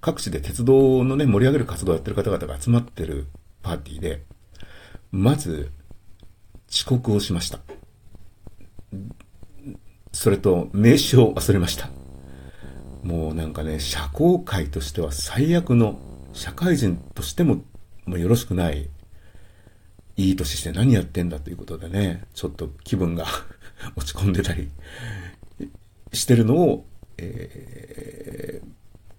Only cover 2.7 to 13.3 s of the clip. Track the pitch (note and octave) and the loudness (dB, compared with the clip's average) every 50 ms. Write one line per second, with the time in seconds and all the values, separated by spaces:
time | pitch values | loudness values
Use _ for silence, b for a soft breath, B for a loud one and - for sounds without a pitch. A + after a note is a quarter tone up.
2.7 | A#2+ A#2+ A#2+ - - - E2 D#2 C#2+ C#2 C#2 C#2 - - - - - _ - - | 4 4 2 0 -8 -8 -6 -6 -4 -6 -8 -8 -12 -18 -20 -20 -20 _ -6 -6
3.7 | E2+ D2+ C#2+ C#2+ D2 D2+ D#2+ D#2+ D#2 D2 - - - - - _ B B B B | -6 -6 -8 -12 -10 -8 -6 -6 -6 -8 -10 -18 -20 -20 -20 _ B B B B
4.7 | B B B B B B B - - F#2+ F#2+ B2 C#3+ C3+ - F2+ D#2 D2 D2 C#2+ | B B B B B B B -6 -2 4 4 4 4 4 0 -4 -4 -4 -6 -8
5.7 | - - - - - - - - - - - - - _ - - - - - _ | -10 -14 -18 -20 -20 -20 -20 -20 -20 -20 -20 -20 -20 _ -20 -20 -20 -20 -16 _
6.7 | - - - - C3 B2 B2 A2+ G#2 G2+ G2+ - F#2 E2+ - - - - - - | -6 -6 0 0 0 0 2 2 2 2 2 0 -2 -2 -2 -6 -8 -10 -14 -18
7.7 | - - - - _ _ _ - - - - - - _ - - - - - - | -20 -20 -20 -20 _ _ _ -20 -20 -18 -20 -20 -20 _ -20 -20 -18 -18 -20 -18
8.7 | - - - - - F#2+ G2 - - - - - - - - - - - - C#3 | -18 -20 -16 -12 -12 -12 -12 -12 -14 -16 -20 -20 -20 -20 -20 -18 -18 -16 -16 -14
9.7 | - - - - - - - - - - - - G2 G2 - G2+ F2+ F2 - - | -16 -16 -18 -20 -20 -20 -20 -12 -10 0 2 2 2 4 4 4 4 4 2 0
10.7 | - G2+ G#2+ A#2 C#3 C#3 - - B2+ B2 A#2 G#2+ - F2+ - - G2+ F#2+ E2+ - | 0 6 8 8 8 8 6 6 8 8 8 8 4 0 2 2 4 4 2 0
11.7 | - - - - - - - - - B B B B B B B B B B B | -2 -6 -8 -10 -12 -16 -16 -18 -18 B B B B B B B B B B B
12.7 | B B B B - - - F2+ E2+ E2 D#2 D#2 | B B B B -14 -8 -6 -4 -2 -2 -2 -2